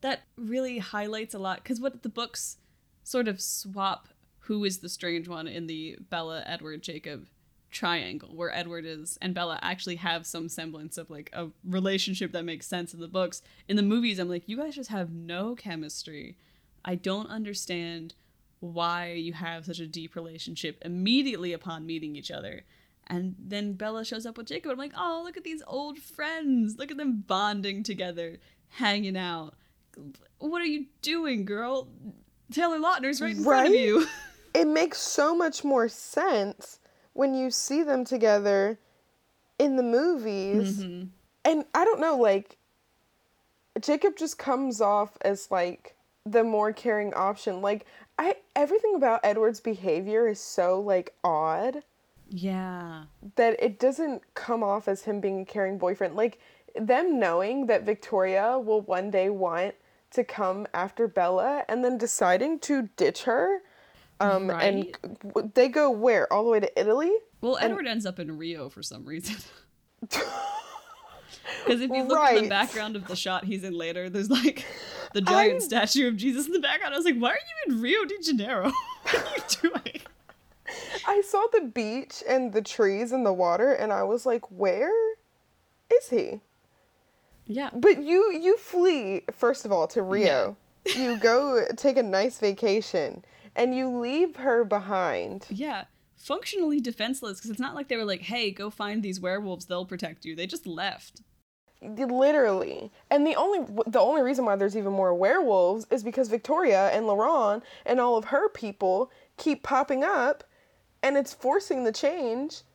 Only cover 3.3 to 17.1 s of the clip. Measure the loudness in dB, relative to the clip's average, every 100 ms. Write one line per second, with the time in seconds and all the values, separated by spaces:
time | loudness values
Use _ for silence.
3.3 | -2 -6 -6 -8 -4 -4 -4 _ _ _
4.3 | _ -6 -2 -2 -4 -10 -8 -6 -6 -6
5.3 | -10 -10 -10 -10 -10 -12 -14 -10 -8 -8
6.3 | -10 -10 -12 -12 -14 -12 -12 -12 -14 -16
7.3 | _ _ _ _ -6 -2 -2 -4 -10 -12
8.3 | -10 -6 -6 -8 -10 -12 -12 -12 -8 -6
9.3 | -4 -4 -6 -6 -6 -8 -6 -4 -4 -6
10.3 | -10 -10 -10 -12 -12 -14 -14 -14 -16 -14
11.3 | -10 -10 -12 -6 -2 0 0 -2 -4 -4
12.3 | -6 -6 -10 -8 -8 -8 -12 -8 -2 -2
13.3 | -4 _ _ _ 0 2 2 0 -2 -4
14.3 | -4 -6 -8 -8 -8 -8 -6 -6 -8 -10
15.3 | -6 -6 -8 -10 -10 -10 -12 -14 -14 -16
16.3 | -18 _ _ _ _ -8 -6 -4